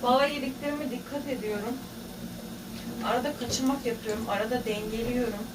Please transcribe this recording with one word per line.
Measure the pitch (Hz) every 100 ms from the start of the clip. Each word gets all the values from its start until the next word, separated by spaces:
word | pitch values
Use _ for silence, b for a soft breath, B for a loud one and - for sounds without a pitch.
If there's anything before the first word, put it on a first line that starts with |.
Bağ | 240 262 285
yediklerime | 294 254 262 285 294 285
dikkat | 233 - 285 277
ediyorum. | 254 214 208 214 262 - - - - - - - - - - - - 226
Arada | 240 269 294
kaçamak | 233 - 262 277 247
yapıyorum. | 226 220 214 226
Arada | 196 220 247 -
dengeliyorum. | 214 214 220 240 247 233 202 220